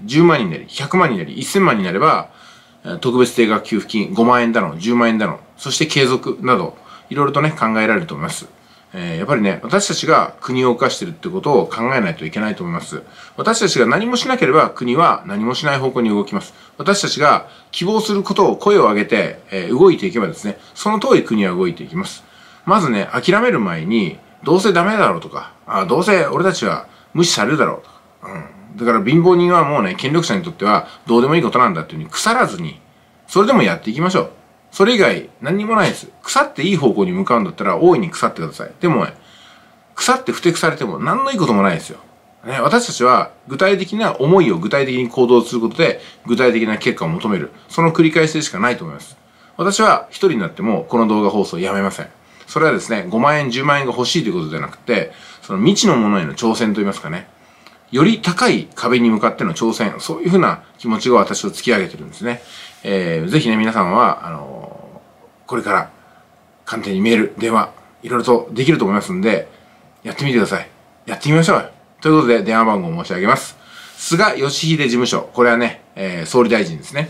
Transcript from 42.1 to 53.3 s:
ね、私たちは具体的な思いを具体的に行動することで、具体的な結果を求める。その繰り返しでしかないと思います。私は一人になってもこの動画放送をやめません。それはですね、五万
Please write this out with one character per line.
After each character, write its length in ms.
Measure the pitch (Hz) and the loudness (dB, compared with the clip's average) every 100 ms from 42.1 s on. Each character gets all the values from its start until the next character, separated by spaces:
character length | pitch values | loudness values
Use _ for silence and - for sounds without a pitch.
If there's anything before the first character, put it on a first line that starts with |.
| _ _ _ 117 | _ _ _ -8
ね、 160 | 131 | -2
私 260 | 131 233 233 | 2 2 0
た 60 | |
ち 100 | - | 0
は 280 | 123 117 - - - | 4 4 0 -10 -10
具 80 | 135 | 0
体 200 | 190 196 | 2 2
的 200 | 185 208 | -2 -2
な 180 | 208 - | -2 0
思 260 | 139 190 | 4 6
い 80 | 147 | 6
を 80 | 85 | 2
具 120 | 202 | 0
体 160 | 139 135 | 0 0
的 100 | 127 | -2
に 140 | 123 | -2
行 180 | 135 120 | 2 6
動 140 | 123 | 6
す 120 | - | 4
る 60 | 123 | -2
こ 80 | 113 | -4
と 80 | 113 | 0
で、 240 | 151 - - - - | 0 0 -10 -12 -4
具 120 | 120 | 2
体 160 | 127 | 2
的 120 | 113 110 | 2 0
な 100 | 107 | -2
結 220 | 123 - | -4 -4
果 60 | 85 | -4
を 40 | |
求 180 | 85 110 | -4 -2
め 100 | 95 | -4
る。 140 | 71 - - | -6 -14 -8
そ 140 | - | 0
の 100 | 165 | 2
繰 120 | 165 | 4
り 80 | 160 | 4
返 160 | 165 156 | 4 0
し 40 | |
で 80 | 156 | 0
し 60 | 147 | -6
か 140 | 92 | -2
な 100 | 120 | -2
い 60 | 120 | -2
と 80 | 82 | -8
思 80 | |
い 20 | 71 | -14
ま 60 | |
す。 160 | - - _ _ _ - | -20 -20 _ _ _ -4
私 240 | 180 196 | -2 2
は 260 | 214 139 - | 4 4 0
一 60 | - | 0
人 100 | 196 | 0
に 80 | 123 | 2
な 100 | 85 | -4
っ 40 | |
て 100 | - | -4
も 240 | 107 95 - | -2 -2 0
こ 120 | 120 | 0
の 80 | 110 | 2
動 140 | 107 | 2
画 80 | 101 | 0
放 140 | 104 | 0
送 140 | 95 85 | -2 -2
を 20 | |
や 140 | 92 | -4
め 80 | 98 | -2
ま 100 | 98 | -4
せ 120 | - | -6
ん。 40 | - _ _ - - | -14 _ _ -20 -6
そ 140 | 147 | 2
れ 60 | 156 | 2
は 40 | |
で 80 | 107 | 2
す 100 | - | -2
ね、 160 | 110 90 | -6 -2
五 100 | 110 | 2
万 220 | 139 | 2